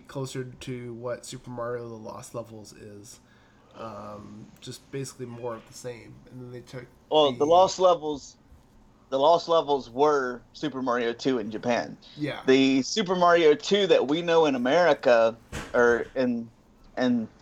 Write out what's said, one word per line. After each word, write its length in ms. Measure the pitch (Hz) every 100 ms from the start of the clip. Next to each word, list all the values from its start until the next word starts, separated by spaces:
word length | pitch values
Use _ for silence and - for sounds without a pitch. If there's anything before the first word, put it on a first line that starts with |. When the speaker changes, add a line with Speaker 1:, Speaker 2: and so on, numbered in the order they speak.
| -
Speaker 1:
closer 360 | 139 131 135
to 500 | 127 123 - 123 123
what 320 | 117 123 117 -
Super 240 | 131 123
Mario: 360 | 123 117 123 117
The 80 | 113
Lost 380 | 107 - - 120
Levels 380 | 110 110 101
is. 460 | - 107 101 101 - _ _ _ _ _ -
Um, 680 | 113 104 104 104 104 104 127 -
just 300 | - 123 _
basically 340 | 139 135 - 123
more 280 | 117 120 113
of 100 | -
the 60 |
same. 400 | - 123 117 107 - -
And 100 | 127
then 100 | 123
they 100 | 123
took 240 | 123 131 123 _ _
Speaker 2:
Well, 220 | 156 147
Speaker 1:
the 80 | 123
Speaker 2:
The 60 | 147
Lost 340 | 165 185 -
Levels, 560 | 185 170 151 143 - - _ - _ _ _ _ _
The 80 | 135
Lost 280 | 147 170 170
Levels 420 | 165 143 143 120
were 520 | 120 151 147 127 120 -
Super 280 | - 156 131
Mario 320 | 127 120 117
two 240 | 120 139 127
in 100 | 107
Japan. 460 | 107 120 113 78 - - -
Speaker 1:
Yeah. 240 | 143 113 -
Speaker 2:
The 360 | 135 135 135
Super 320 | 123 - 185 185
Mario 380 | 175 170 160 147
two 320 | - 202 196
that 200 | 156 123
we 140 | 160
know 240 | 175 165 156
in 100 | 135
America, 800 | 123 160 175 143 135 117 113 117 _ - -
or 320 | 120 120 117 - 135
in, 340 | 127 117 117 _ _ _ _ -
in 300 | 127 120 110 -